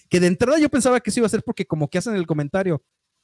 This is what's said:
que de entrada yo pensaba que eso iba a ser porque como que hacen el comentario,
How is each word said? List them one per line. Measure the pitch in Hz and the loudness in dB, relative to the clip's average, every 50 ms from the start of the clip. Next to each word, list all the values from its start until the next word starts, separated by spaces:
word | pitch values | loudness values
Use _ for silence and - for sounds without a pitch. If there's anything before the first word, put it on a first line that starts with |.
| _ - | _ -2
que | - 180 | 0 2
de | 175 175 | 2 2
entrada | 185 - 233 240 285 330 | 2 2 2 2 2 2
yo | 302 294 | 2 2
pensaba | - 269 - 262 247 247 | 2 2 2 2 2 2
que | - 214 | 0 -2
eso | 202 247 | -2 0
iba | 233 202 | 0 0
a | |
ser | - 214 - | 0 -2 -4
porque | - 226 - 190 - | -4 -6 -6 -6 -6
como | - 156 151 135 | -4 -4 -4 -2
que | - 180 | -2 -4
hacen | 175 247 220 | -4 -2 -4
el | 196 175 | -4 -2
comentario, | 160 165 151 147 143 - 190 190 185 165 135 _ _ _ _ _ _ _ _ | -2 -2 -4 -4 -4 -2 -2 -2 -2 -2 -4 _ _ _ _ _ _ _ _